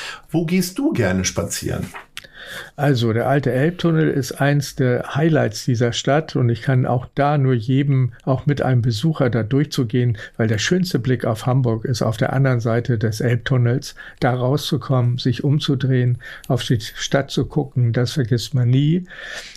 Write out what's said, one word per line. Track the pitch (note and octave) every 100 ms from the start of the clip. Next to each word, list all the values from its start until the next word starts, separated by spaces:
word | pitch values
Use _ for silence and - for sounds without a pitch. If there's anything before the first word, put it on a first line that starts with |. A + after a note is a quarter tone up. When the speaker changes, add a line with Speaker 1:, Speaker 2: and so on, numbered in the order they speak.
| - - -
Speaker 1:
Wo | D#3+ D#3+
gehst | F#3 F3+ -
du | C#4
gerne | A#2+ F#2+ F#2+
spazieren? | F2+ F2+ F2 - E2+ E2 - - - - - - - - - -
Speaker 2:
Also, | C#3+ B2 A#2
der | A2 A#2+
alte | C#3 B2+
Elbtunnel | B2+ D#3+ E3+ E3+ D#3+ D3+
ist | C#3+ C3 -
eins | C#3 D3 - -
der | B2+ B2 - C3+
Highlights | E3 C#3+ A#2+ G#2+
dieser | - A2+ A#2+
Stadt | A#2+ C#3 D3 D3+ C#3
und | A#2+
ich | A#2
kann | - B2+ B2+
auch | B2+ - -
da | C#3+ D3
nur | C3
jedem, | A#2+ A2+ C3 C#3+ C3 B2+ -
auch | - B2+ D3
mit | C#3
einem | C3 B2
Besucher | B2 G#2+ E3 D3+ B2
da | A#2
durchzugehen, | G#2+ C3+ D3 - A#2 B2 A#2+ A2 - -
weil | A2
der | G#2+
schönste | - F3+ F3+ C3+
Blick | B2+ B2
auf | A2+ A2+ C3
Hamburg | C3 A#2+ A2
ist | - -
auf | A2+ G#2+
der | -
anderen | C3 C3+ A#2+
Seite | A2+ A#2 A#2+ A2+
des | A2 G#2+
Elbtunnels. | A#2+ A2+ - B2+ A#2+ B2+ - - - -
Da | B2
rauszukommen, | B2+ B2 C#3+ - D3 - C3 B2 B2
sich | C3 -
umzudrehen, | D3 D3 - C3+ C3 B2+ B2 A#2+ - - -
auf | B2
die | - A#2
Stadt | - - - C#3 C#3
zu | - A#2
gucken, | D3+ C3 B2+ A#2
das | A#2 A#2+
vergisst | D3 A#2 A#2 -
man | B2+ A#2+
nie. | C3 D3 F3+ F3+ - - - -